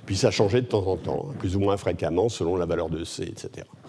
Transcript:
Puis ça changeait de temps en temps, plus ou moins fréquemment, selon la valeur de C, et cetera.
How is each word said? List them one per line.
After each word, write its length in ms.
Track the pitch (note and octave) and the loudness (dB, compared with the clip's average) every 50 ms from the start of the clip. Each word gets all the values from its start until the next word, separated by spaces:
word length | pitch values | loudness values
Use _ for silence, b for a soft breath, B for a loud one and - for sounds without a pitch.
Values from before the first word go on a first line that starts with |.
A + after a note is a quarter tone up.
| B | B
Puis 80 | - G2 | -4 0
ça 160 | F#2+ C3 B2+ | 4 4 4
changeait 320 | - - A2 G2 A#2 B2 | 4 4 4 4 4 2
de 60 | A#2+ - | 2 2
temps 180 | - G#2 F#2+ | 0 0 2
en 100 | F#2+ F#2 | 0 -2
temps, 300 | E2 - - C2+ - - - - - | -2 -2 -4 -4 -4 -4 -6 -8 -6
plus 160 | - F#2 F2+ | -4 -2 0
ou 20 | G2+ | 2
moins 180 | G2 G2+ G2+ | 2 2 2
fréquemment, 520 | G#2 - F#2+ E2+ - F2+ D#2+ E2 F2+ G#2+ A#2+ | 2 0 -2 -2 0 -2 0 2 2 2 2
selon 260 | - - F2 E2 F#2+ | 0 0 0 0 0
la 120 | F2+ E2+ | 0 0
valeur 240 | E2 E2+ E2 E2 D#2+ | 0 0 0 0 -2
de 120 | D#2+ D#2+ | -4 -6
C, 220 | E2+ - - - F2+ | -6 -8 -8 -8 -8
et 100 | E2+ - | -8 -10
cetera. 300 | - - - - - - - - - B | -10 -12 -12 -12 -14 -18 -18 -20 -20 B